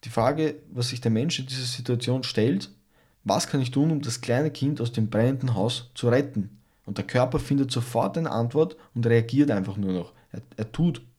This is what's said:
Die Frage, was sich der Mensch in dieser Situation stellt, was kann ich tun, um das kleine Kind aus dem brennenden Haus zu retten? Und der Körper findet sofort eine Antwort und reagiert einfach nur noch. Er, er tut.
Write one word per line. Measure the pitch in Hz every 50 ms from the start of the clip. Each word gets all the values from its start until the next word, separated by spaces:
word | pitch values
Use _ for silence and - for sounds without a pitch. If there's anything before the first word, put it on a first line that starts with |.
| -
Die | 117
Frage, | - - 113 127 147 156 156 151 147 - - -
was | - 123 120 123
sich | - 117
der | - 120
Mensch | 113 107 131 165 - -
in | 131 131
dieser | 131 131 131
Situation | 123 - - 120 - 123 120 - - 127 131 127
stellt, | - - - 107 123 170 196 - - - _ _ _ _ _ _ _ _ _ _
was | - 98 147 - -
kann | - 143
ich | 131 123
tun, | 127 139 143 160
um | 160 147
das | - 127 117 -
kleine | - - 120 127 151 156
Kind | 147 - 135 139 147 -
aus | 113 117
dem | - - 110 104
brennenden | - 104 113 127 135 131 127 127 117
Haus | 98 95 120 120 - - - _
zu | - - 120
retten? | 117 131 139 143 - 107 95 - - - _ _ _ _ _
Und | - 98 -
der | - -
Körper | - 123 123 127 123 147
findet | 113 - 143 139 139 127
sofort | - 120 117 - - 117 - 196 - 175
eine | 165 151
Antwort | - 113 117 120 - 147 160 175 - - - _ _
und | 120 117 117
reagiert | 117 117 113 113 123 131 147 143
einfach | 113 101 95 95 95 104
nur | 101 95 92
noch. | 90 85 - - _ _ _
Er, | - - - _ - -
er | 107 -
tut. | - - 160 175 139 - - - _